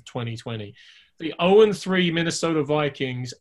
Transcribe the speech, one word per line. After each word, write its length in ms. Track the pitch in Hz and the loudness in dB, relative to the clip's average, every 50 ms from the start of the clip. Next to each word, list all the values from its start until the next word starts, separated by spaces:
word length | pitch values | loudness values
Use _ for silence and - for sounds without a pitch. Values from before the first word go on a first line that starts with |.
| 117 | -14
twenty 320 | - - 127 120 117 117 113 | -12 -10 -8 -8 -8 -8 -10
twenty. 360 | - 123 113 110 104 101 104 - - - - - - _ _ - | -10 -10 -10 -10 -10 -12 -16 -20 -20 -20 -20 -20 -20 _ _ -10
The 140 | 170 156 - - | -10 -8 -4 0
oh 220 | 170 180 196 214 | 2 6 6 8
and 140 | 220 214 202 | 8 6 4
three 360 | 185 - 190 185 185 180 170 | 0 -4 -2 0 2 2 2
Minnesota 520 | 160 165 170 170 160 - - 165 165 156 147 | 2 0 0 -2 -2 -2 -2 0 0 0 0
Vikings 720 | 131 151 151 147 143 143 - 135 131 127 123 127 127 - - | 0 0 0 0 -2 -2 -4 -6 -6 -6 -6 -8 -10 -10 -10